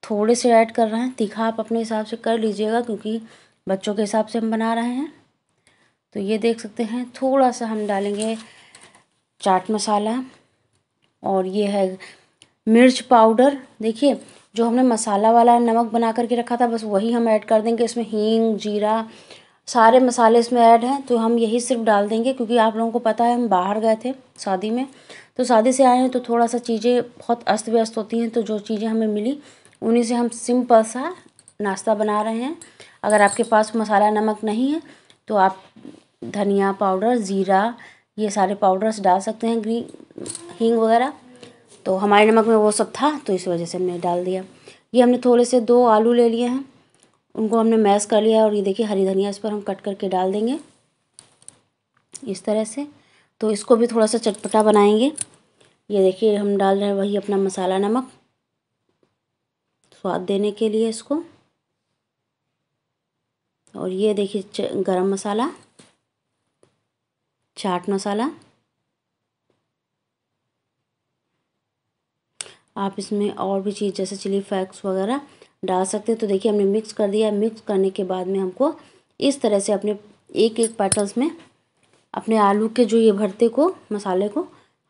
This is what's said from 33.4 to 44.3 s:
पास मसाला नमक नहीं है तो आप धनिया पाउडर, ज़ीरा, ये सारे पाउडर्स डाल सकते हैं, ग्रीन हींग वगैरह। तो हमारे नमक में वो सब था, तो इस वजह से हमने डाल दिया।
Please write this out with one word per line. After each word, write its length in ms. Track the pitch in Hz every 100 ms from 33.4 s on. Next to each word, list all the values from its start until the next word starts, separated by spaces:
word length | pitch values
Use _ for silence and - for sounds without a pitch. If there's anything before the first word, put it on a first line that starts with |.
| 226
पास 300 | 214 214 226
मसाला 340 | 208 208 208
नमक 320 | 214 220 214
नहीं 280 | 214 214 262
है 100 | 311 - - _ _ _
तो 80 | 214
आप 240 | 190 190 - _ - - _ _ 117
धनिया 460 | 208 202 196 196
पाउडर, 440 | 190 196 190 214 247
ज़ीरा, 580 | 190 196 190 190 220 240 - _ _ -
ये 120 | 214
सारे 260 | 208 190 196
पाउडर्स 440 | 196 190 220 214
डाल 180 | 190 185
सकते 260 | 196 220 226
हैं, 140 | 226
ग्रीन 240 | 214 233 - - - - - - -
हींग 240 | - 226 226
वगैरह। 360 | 220 226 262 294 _ - - _ _ - -
तो 100 | 190
हमारे 280 | 202 208 214
नमक 220 | 226 220
में 80 | 220
वो 160 | 214
सब 200 | 208 220
था, 260 | - 277 302
तो 160 | -
इस 140 | 185 185
वजह 180 | 170 170
से 120 | 180
हमने 220 | 180 175
डाल 260 | 175 175
दिया। 180 | 185